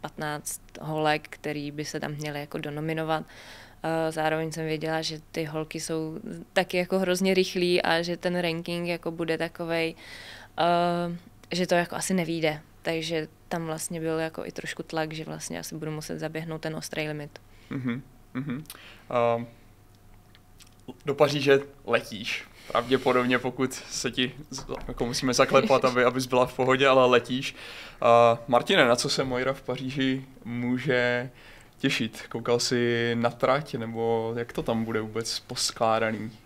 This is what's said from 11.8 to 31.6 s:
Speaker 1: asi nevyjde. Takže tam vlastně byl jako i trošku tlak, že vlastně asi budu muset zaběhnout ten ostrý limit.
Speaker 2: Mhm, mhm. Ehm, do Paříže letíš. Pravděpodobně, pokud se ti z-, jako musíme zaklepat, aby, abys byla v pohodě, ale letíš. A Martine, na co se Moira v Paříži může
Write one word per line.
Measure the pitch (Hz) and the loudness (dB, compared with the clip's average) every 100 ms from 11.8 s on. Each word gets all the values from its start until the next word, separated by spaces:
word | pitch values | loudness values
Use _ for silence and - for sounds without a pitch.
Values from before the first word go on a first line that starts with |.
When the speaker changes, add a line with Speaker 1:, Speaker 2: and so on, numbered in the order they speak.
| 170 - | 2 -4
Speaker 1:
asi | - | -2
nevyjde. | 190 165 165 156 151 - - | 0 0 0 0 -2 -12 -10
Takže | - 165 160 170 156 - - | -4 -4 -2 -4 -4 -12 -8
tam | 175 165 | -6 -4
vlastně | 160 - 170 | -6 -6 -6
byl | 160 160 | -4 -2
jako | 160 160 - | -4 -6 -10
i | |
trošku | - - - | -10 -10 -10
tlak, | 165 160 156 | -6 -4 -4
že | 156 | -6
vlastně | 156 156 - 165 | -10 -10 -8 -10
asi | 170 | -10
budu | 160 156 | -10 -8
muset | 156 156 165 | -8 -8 -8
zaběhnout | 156 156 165 160 | -6 -8 -8 -8
ten | 160 156 | -8 -8
ostrý | - - 151 | -8 -6 -6
limit. | 151 147 - - - - | -6 -10 -16 -20 -20 -10
Speaker 2:
Mhm, | 139 127 120 - - - | -6 -4 -6 -10 -20 -14
mhm. | 127 143 131 156 - - - - 127 117 117 | -10 -8 -8 -10 -18 -20 -20 -4 0 2 0
Ehm, | 120 - - - - - - - _ - - - - - - - - | -4 -16 -20 -20 -20 -20 -20 -20 _ -20 -20 -20 -20 -20 -20 -10 -6
do | |
Paříže | 139 147 147 139 139 139 - | 4 4 4 6 6 6 -14
letíš. | - 117 - 107 113 - - - - | 0 0 0 -10 -6 -8 -10 -20 -2
Pravděpodobně, | - 120 127 131 127 123 127 | -2 2 2 4 4 4 2
pokud | 127 123 131 | 0 -2 -4
se | - - - 135 | -4 -10 -6 -4
ti | 117 127 - - | -2 -4 -4 -14
z-, | 131 - 127 - | -14 -10 -10 -8
jako | 123 120 | -4 -4
musíme | 123 131 | -2 0
zaklepat, | 123 131 139 - 131 | 4 6 6 6 4
aby, | 131 123 | 6 4
abys | 123 127 123 | 4 4 2
byla | 127 127 | 4 4
v | - | 2
pohodě, | 127 131 135 | 4 6 8
ale | 131 127 | 8 8
letíš. | 123 - 127 147 - - - - - | 6 4 -4 -6 -10 -16 -16 -16 0
A | 117 117 117 117 - | 6 8 8 6 4
Martine, | 120 123 185 131 | 2 4 6 6
na | 120 | 6
co | 143 | 2
se | - | 0
Moira | 135 123 131 | 0 0 -2
v | 135 | -4
Paříži | - 127 131 139 131 131 135 - | -6 -6 -6 -2 0 0 -4 -16
může | - 120 123 123 127 123 123 123 131 - - - | -10 -4 -2 -2 2 2 2 0 -4 -12 -20 -20